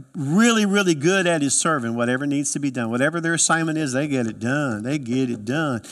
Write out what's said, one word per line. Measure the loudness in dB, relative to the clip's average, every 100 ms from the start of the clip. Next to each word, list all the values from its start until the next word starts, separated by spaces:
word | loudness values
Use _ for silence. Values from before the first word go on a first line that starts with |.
| -12
really, | -6 0 4 6 4 2
really | 2 2
good | 2 2 2 2
at | 2
is | 2 0
serving | 2 0 -2 -2
whatever | 0 0 0
needs | -2 -2
to | -4
be | -4
done. | -4 -2
Whatever | 0 0 0
their | -2
assignment | 0 2 2 0 -2
is, | -2
they | -2 -2
get | -2 -2
it | -4
done. | -4 -2 -2 -4
They | -4 -4
get | -2 -2 -2
it | -4
done. | -4 -4 -2 -4 -8